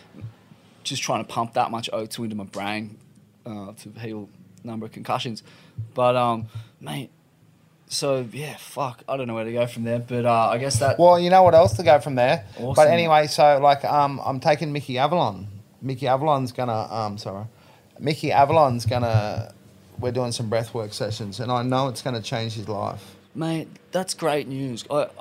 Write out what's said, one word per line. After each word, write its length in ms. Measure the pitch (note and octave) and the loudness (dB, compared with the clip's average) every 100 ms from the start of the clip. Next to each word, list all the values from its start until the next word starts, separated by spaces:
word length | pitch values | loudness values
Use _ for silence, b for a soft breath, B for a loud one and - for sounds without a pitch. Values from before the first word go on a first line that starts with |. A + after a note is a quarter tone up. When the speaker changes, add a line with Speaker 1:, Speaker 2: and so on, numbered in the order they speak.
| B - - - _ - _ _ | B -18 -18 -20 _ -20 _ _
Speaker 1:
just 180 | - C3 | -10 -8
trying 220 | - A#2+ | -4 -4
to 40 | A2 | -4
pump 260 | B2 A#2 | -8 -4
that 180 | C3 F2+ | -2 -2
much 180 | A2+ A2+ | -4 -6
O 120 | A2+ A2 | -8 -8
two 180 | - | -8
into 120 | A2+ G#2+ | -8 -8
my 80 | |
brain, 540 | G2 G2 G2+ G#2+ A2 G#2+ _ _ _ _ A#2+ | -10 -8 -6 -6 -8 -16 _ _ _ _ -16
uh, 280 | G#2+ G2 | -14 -14
to 160 | A2 G#2 A2+ | -16 -20 -14
heal 300 | A#2 G#2+ G2+ _ - - | -12 -12 -14 _ -20 -20
a 40 | A#2+ | -14
number 180 | A2+ A2+ | -12 -12
of 60 | |
concussions. 520 | - A2+ A#2+ B2+ A2 B B B B A2+ | -12 -6 -6 -6 -10 B B B B -10
But, 220 | B2+ B2 B2 | 0 2 2
um, 320 | A#2+ A#2 A2 A2+ B _ | 0 -2 -6 -14 B _
mate, 300 | C#3+ D3 C3 _ _ _ _ _ _ _ _ | -12 -12 -12 _ _ _ _ _ _ _ _
so, 400 | - C#3+ C3+ A#2+ | -4 -2 -2 -4
yeah, 240 | A2+ D3+ A#2 | -10 -12 -14
fuck, 460 | - C3+ C3+ A#2+ - | -14 -8 -8 -8 -8
I 80 | C3+ | -6
don't 100 | A#2+ | -4
know 80 | A2+ | -6
where 100 | A2 | -4
to 80 | |
go 140 | A#2+ A#2+ | -2 -4
from 160 | A#2 | -4
there, 160 | A#2 A#2+ | -4 -4
but, 260 | A#2+ B2 A#2+ | -4 -2 2
uh, 240 | A#2 A2 | 4 2
I 80 | A#2+ | 0
guess 220 | C3+ C3+ | 0 0
that 180 | C#3 - | 2 6
Speaker 2:
Well, 220 | F3 F3 | 6 6
you 100 | F3 | 6
know 140 | F#3+ | 8
what 100 | F3+ | 10
else 200 | D#3+ F#3+ - | 8 6 4
to 60 | |
go 160 | E3+ D3 | 6 6
from 160 | D3+ B2+ | 4 2
there. 300 | B2 D3+ - - | 2 2 -2 -8
But 60 | |
Speaker 1:
Awesome. 240 | B2 C#3+ D3+ | 0 6 6
Speaker 2:
anyway, 400 | E3+ E3 D3+ D3+ | 6 4 4 4
so, 320 | - D3 C#3+ | 4 6 6
like, 240 | C#3+ C#3+ G#2 | 6 4 2
um, 340 | D3 C#3+ C#3 A2+ | 2 2 0 -4
I'm 140 | C3 | -2
taking 320 | D#3+ D3+ D#3+ | 0 2 0
Mickey 240 | C#3+ - B2 | -6 -6 -2
Avalon. 500 | D3 F3 B2+ F#2 G2+ G2 - _ | 0 2 0 -4 -12 -16 -20 _
Mickey 260 | B2 B2 C3+ | -8 -4 0
Avalon's 440 | C3 D#3 C#3 B2+ | 0 2 0 -2
gonna, 400 | B2 B2 A2 E2+ | -4 -4 -4 -4
um, 260 | A2 G#2+ G#2 | -6 -6 -6
sorry. 260 | G#2+ F#2+ A2+ b b b b - | -10 -10 -12 b b b b -8
Mickey 320 | C3 D3+ D3+ | -6 -4 0
Avalon's 540 | G#2+ C#3 D#3+ C#3+ A#2+ A2 | 4 4 6 4 2 -2
gonna, 680 | B2 A#2 A2 G#2 F2 - - - - _ - | 0 0 0 0 -6 -10 -16 -20 -20 _ -8
we're 120 | B2 | -4
doing 200 | B2 B2 | -2 -4
some 180 | A2+ A2+ | -6 -2
breathwork 440 | A2+ A#2 A#2+ G#2 | -2 -2 -8 -10
sessions, 460 | - A2 A2+ G#2 G2 | -8 -8 -6 -10 -8
and 120 | A#2 | -4
I 100 | B2 | -2
know 260 | B2+ B2+ C3+ | 0 0 -2
it's 140 | A#2 | -4
gonna 200 | C#3 A#2+ | -8 -8
change 300 | - A#2+ A2+ | -6 -6 -6
his 140 | A2 G2+ | -8 -8
life. 480 | G2+ G#2 F2+ - - _ - | -6 -6 -8 -16 -20 _ -10
Speaker 1:
Mate, 320 | D#3+ E3 - - _ | -6 -6 -8 -18 _
that's 220 | F3 F#3 - | -6 -6 -4
great 320 | E3 D3 B2 | -2 -2 -4
news. 360 | C3+ C3+ A2+ - | -8 -8 -8 -6
I, 180 | D3 C3+ - | -4 -4 -4